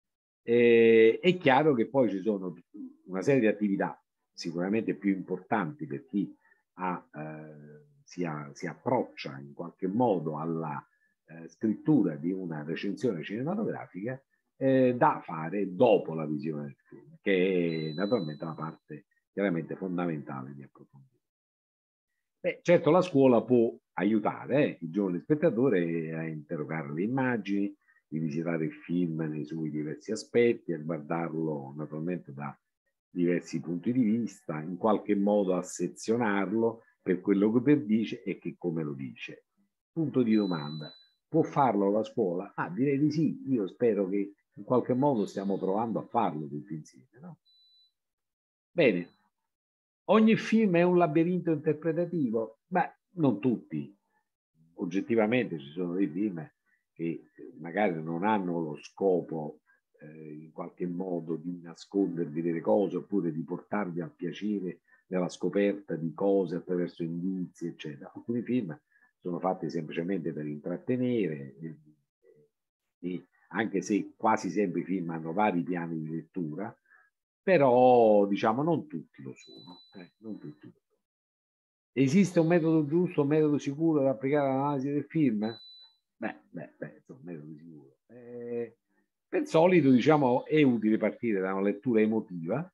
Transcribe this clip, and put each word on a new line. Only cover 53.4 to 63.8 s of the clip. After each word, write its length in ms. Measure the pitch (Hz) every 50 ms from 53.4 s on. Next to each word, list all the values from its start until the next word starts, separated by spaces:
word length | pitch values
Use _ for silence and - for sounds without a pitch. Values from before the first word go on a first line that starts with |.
| - 131 110 - - - - 73 71 - - _ _ _ _ _ _ _ _ _ _ _ _ _ _ _ _
Oggettivamente 800 | - 104 87 87 98 95 - 117 113 107 107 123 127 110 87 87 76
ci 120 | 69 71
sono 240 | 76 87 90 87 85
dei 140 | 95 101 80
film 420 | 76 92 107 107 87 82 73 - _ _ _ _ _ _ _ _
che 380 | _ - 82 85 78 - - _ _ - 69 - - 73
magari 440 | 80 85 82 98 107 95 85 80
non 220 | 78 80 85 85 95
hanno 360 | 107 110 101 92 90 85 85
lo 160 | 82 76 73
scopo, 840 | 71 - - _ - 95 98 90 82 78 - 80 80 76 76 - _ _ _ _ _ _ _ _ _
eh, 320 | 80 76 78 78 78 76
in 200 | 76 76 80 78
qualche 340 | - 90 85 85 - - 90
modo 500 | 90 87 87 95 92 87 82 80 82 82
di 240 | 78 78 90 90 87
nascondervi 800 | 82 85 82 - - - - 101 98 87 85 82 85 73 73 82
delle 180 | 82 85 82 82
cose 360 | - - 107 107 98 85 82
oppure 360 | 90 - - 101 98 85 85
di 100 | 76 78
portarvi 580 | 73 71 87 - - - 104 104